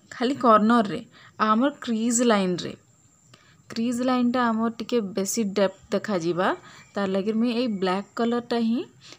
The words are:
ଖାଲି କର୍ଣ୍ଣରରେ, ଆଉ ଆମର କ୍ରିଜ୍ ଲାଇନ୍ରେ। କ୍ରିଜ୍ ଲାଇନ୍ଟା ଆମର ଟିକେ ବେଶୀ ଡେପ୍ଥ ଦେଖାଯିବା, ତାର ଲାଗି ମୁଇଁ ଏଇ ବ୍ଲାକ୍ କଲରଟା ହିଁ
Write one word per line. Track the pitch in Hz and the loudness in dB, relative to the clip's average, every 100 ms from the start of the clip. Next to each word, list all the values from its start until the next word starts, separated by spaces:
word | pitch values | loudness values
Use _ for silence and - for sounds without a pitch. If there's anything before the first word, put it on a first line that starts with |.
| _ | _
ଖାଲି | - 247 285 | -4 -4 2
କର୍ଣ୍ଣରରେ, | 247 214 214 240 202 156 - - - - | 4 6 6 4 2 -4 -10 -20 -20 -2
ଆଉ | 214 | 2
ଆମର | 220 285 285 | 2 2 -2
କ୍ରିଜ୍ | - 220 233 233 | -4 -2 0 2
ଲାଇନ୍ରେ। | 247 208 185 170 - - _ _ _ _ _ - _ _ _ | 4 4 2 -2 -6 -12 _ _ _ _ _ -20 _ _ _
କ୍ରିଜ୍ | 233 233 240 | -4 -2 0
ଲାଇନ୍ଟା | 254 254 240 254 | 0 2 2 2
ଆମର | 240 220 226 | 0 0 -2
ଟିକେ | 226 220 240 | -4 -2 -2
ବେଶୀ | 190 202 196 240 | -2 -4 -4 -2
ଡେପ୍ଥ | 202 196 190 - - | -2 2 0 0 -4
ଦେଖାଯିବା, | 202 208 190 165 170 208 370 - - - | -4 -2 -2 -2 0 0 -2 -8 -20 -12
ତାର | 208 196 | -4 -2
ଲାଗି | 196 202 | -2 -2
ମୁଇଁ | 220 247 | 0 0
ଏଇ | 233 254 | 0 -2
ବ୍ଲାକ୍ | 196 185 190 202 - | -2 -2 -2 -4 -4
କଲରଟା | 233 240 233 233 | -2 -2 -2 -2
ହିଁ | 226 240 427 - - | 0 0 -4 -12 -20